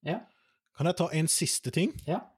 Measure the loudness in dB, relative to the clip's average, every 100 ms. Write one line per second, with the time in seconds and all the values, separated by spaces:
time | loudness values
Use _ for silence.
0 | -6 -6 -8 _ _ _ _ -2 0 2
1 | 0 2 2 2 0 -2 -2 0 0 0
2 | -4 -4 -4